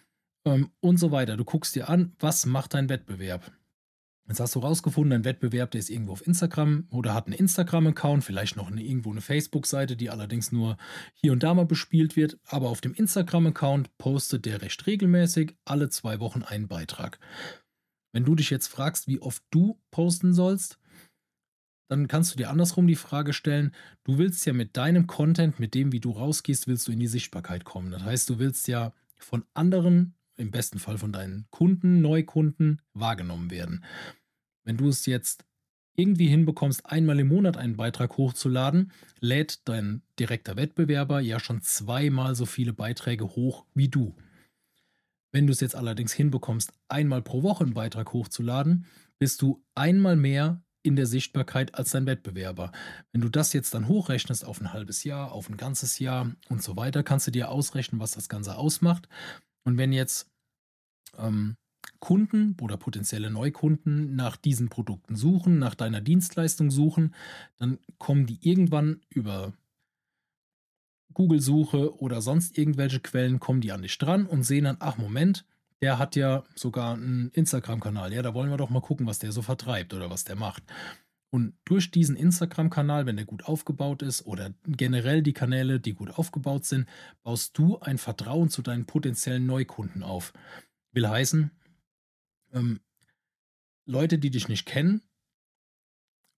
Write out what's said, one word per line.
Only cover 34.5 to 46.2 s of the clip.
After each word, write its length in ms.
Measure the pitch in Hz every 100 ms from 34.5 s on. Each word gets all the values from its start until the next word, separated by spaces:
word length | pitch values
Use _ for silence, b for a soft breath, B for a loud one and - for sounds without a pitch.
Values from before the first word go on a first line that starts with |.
| _
Wenn 140 | 113 113
du 120 | 143
es 160 | 131
jetzt 400 | - 123 - - _ _ _ _ _ -
irgendwie 320 | 190 175 160
hinbekommst, 580 | 151 160 156 143 127 -
einmal 320 | 160 160 143
im 80 | 139
Monat 300 | 180 190 -
einen 200 | 120 110
Beitrag 400 | 117 - 123 -
hochzuladen, 760 | 131 - 131 127 131 165 190 B B B
lädt 480 | 120 139 156 - -
dein 360 | 113 101 107 - -
direkter 360 | 117 113 - 98
Wettbewerber 640 | 151 - 151 143 139 143
ja 220 | 120 113
schon 200 | - 113
zweimal 760 | - - 107 127 147 131 131 123
so 100 | 120
viele 260 | - 120
Beiträge 520 | 107 107 120 123 113 107
hoch 340 | - 127 - -
wie 140 | 135 139
du. 260 | 135 104 - b b b b _ _ _ _ _ _ _
Wenn 160 | 139 143
du 40 |
es 80 | 127
jetzt 140 | 131
allerdings 380 | 127 117 110 117
hinbekommst, 600 | -